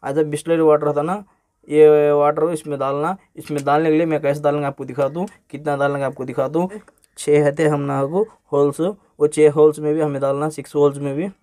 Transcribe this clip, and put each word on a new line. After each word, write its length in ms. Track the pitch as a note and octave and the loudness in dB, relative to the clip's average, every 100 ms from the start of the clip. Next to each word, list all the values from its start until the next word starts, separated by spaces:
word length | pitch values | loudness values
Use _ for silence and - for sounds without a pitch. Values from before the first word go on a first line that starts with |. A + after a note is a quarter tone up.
ऐसा 200 | C3+ C#3+ | -4 -2
बिसलेरी 380 | D#3 D3 D#3+ E3 | -2 -2 -2 2
वाटर 260 | D#3+ D3+ D3 | 4 4 2
होता 140 | D3 | -2
ना, 120 | D#3 G3+ G3+ _ _ _ _ | -4 -6 -10 _ _ _ _
ये 440 | D3+ D3+ D3+ D3 | 6 8 8 4
वाटर 380 | D3 D3 D3+ D#3 | 2 2 2 -2
इसमें 280 | D#3+ D3+ C#3 | -2 -6 -6
डालना, 360 | C3+ C#3+ D#3 F#3+ _ - | -4 -2 -4 -6 _ -20
इसमें 280 | D3+ D3 C#3 | -8 -6 0
डालने 260 | D3 D#3+ | 0 2
के 60 | D#3 | 2
लिए 80 | E3 | 0
मैं 160 | D3+ | 0
कैसे 200 | C#3+ C#3+ | -2 -2
डालूंगा 260 | D3 D3 C#3+ | -2 -2 -4
आपको 180 | C#3 C3+ | -8 -12
दिखा 220 | B2+ C#3 | -4 -4
दूँ, 180 | E3 G3 - _ | -4 -8 -10 _
कितना 240 | - D3+ C#3+ | -10 -6 -2
डालूंगा 280 | C#3 C#3 C#3 | -2 -2 -6
आपको 180 | C3 C3 | -6 -10
दिखा 220 | B2+ C3+ | -4 -2
दूँ। 200 | D#3 F#3 G#3 - _ _ - | -2 -4 -6 -20 _ _ -12
छः 260 | - D3 | 0 2
है 120 | D3 D3 | 2 2
थे 100 | D#3 | 0
हम 140 | D3 | 0
ना 220 | C#3+ C#3 C#3 | -2 -4 -2
को 200 | F3 A3 _ _ | -2 -4 _ _
होल्स, 280 | C#3+ C#3+ C#3 | 0 0 0
वो 480 | E3 G#3 _ _ D3 | -4 -6 _ _ -2
छः 240 | D3+ D3+ | 4 4
होल्स 280 | D3 D#3 D3+ | 6 4 4
में 140 | D3+ | -4
भी 80 | D3+ | -2
हमें 200 | D3+ C#3 | -2 -2
डालना, 280 | C#3 C#3 D3+ | -2 -2 -4
सिक्स 240 | D3+ C#3 D3 | -8 -8 0
होल्स 220 | C#3+ C#3 | 0 0
में 160 | C#3+ C#3 | -8 -6
भी 140 | F#3+ G3 | -8 -10